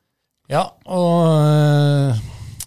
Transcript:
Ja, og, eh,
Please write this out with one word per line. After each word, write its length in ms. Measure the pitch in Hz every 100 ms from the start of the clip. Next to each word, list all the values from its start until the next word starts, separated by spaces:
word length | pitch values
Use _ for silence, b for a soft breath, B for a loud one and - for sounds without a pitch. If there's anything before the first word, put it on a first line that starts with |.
| _ _ _ _ -
Ja, 140 | 135 190 - -
og, 580 | 185 175 170 165 156 151
eh, 720 | 151 147 147 147 143 139 113 B B B B